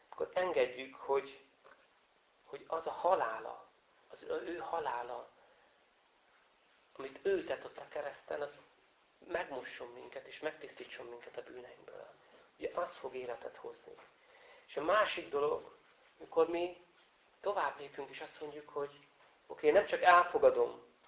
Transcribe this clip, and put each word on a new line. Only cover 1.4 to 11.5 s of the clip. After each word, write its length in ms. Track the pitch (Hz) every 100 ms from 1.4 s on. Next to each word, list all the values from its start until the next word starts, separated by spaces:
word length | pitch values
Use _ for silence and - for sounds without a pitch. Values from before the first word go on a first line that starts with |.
| - _ - - _ _ _ _ _ _
hogy 200 | - 139 -
az 180 | 165 156
a 40 |
halála, 800 | 131 175 185 120 110 117 123 - _ _ _ _
az 140 | -
ő 360 | - 160 - 170
halála, 680 | 147 165 143 120 123 120 120 - - _ _ _ _ _ _ _ _ _ _ _ _ _ _ -
amit 240 | 135 135
ő 220 | 196 190
tett 200 | 147 131
ott 140 | 135 -
a 100 | 143
kereszten, 520 | 151 143 139 - 151
az 260 | 143 - - _ _ _ _ _ -
megmosson 600 | 170 165 135 123 - 123
minket, 380 | 123 127 139 -
és 140 | -
megtisztítson 640 | 151 - 139 - 127 - 120
minket 300 | 120 - -
a 60 |
bűneinkből. 640 | -